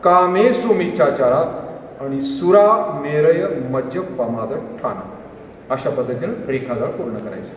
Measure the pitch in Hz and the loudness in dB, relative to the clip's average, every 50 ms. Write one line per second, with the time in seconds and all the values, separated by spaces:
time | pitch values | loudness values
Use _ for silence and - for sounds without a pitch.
0 | - 180 175 180 180 180 180 190 220 262 240 - - 233 202 180 180 - - - | 6 6 6 6 6 4 4 4 4 4 4 2 2 2 2 2 2 -2 2 2
1 | 156 139 - - 131 123 127 147 165 - - - - - - - - - - - | 2 2 2 2 2 2 4 2 2 0 -4 -8 -10 -12 -12 -14 -16 -18 -14 -10
2 | 135 139 139 139 139 139 - - 175 175 190 208 202 208 214 - - - 143 147 | -8 -6 -4 -4 -4 -4 -4 -2 2 6 8 8 8 8 6 4 2 -4 -4 -6
3 | 143 143 151 151 151 160 170 175 190 - - 135 127 127 131 131 127 - - 185 | -4 -2 0 4 4 4 4 4 2 -2 -2 -4 -4 -2 -2 -2 -4 -4 -6 -6
4 | 185 - 131 131 120 113 117 113 107 - 135 - - - - - - 120 101 95 | -6 -6 -4 -4 -4 -4 -2 -4 -4 -6 -6 -8 -8 -10 -12 -8 -6 -6 -6 -6
5 | 90 - - - - - - - - - - - - - 127 127 - 151 - 127 | -12 -14 -16 -16 -18 -18 -20 -20 -20 -20 -20 -20 -8 -6 -6 -4 -2 -4 -2 -2
6 | 123 - 123 120 - - 240 - - - 135 131 127 127 120 110 - 104 - - | -2 -2 -4 -4 -4 -6 -6 -6 -6 -4 -4 -4 -4 -4 -4 -4 -4 -4 -4 -6
7 | - 117 107 107 104 104 95 95 98 90 - | -8 -6 -8 -8 -10 -10 -12 -12 -14 -14 -16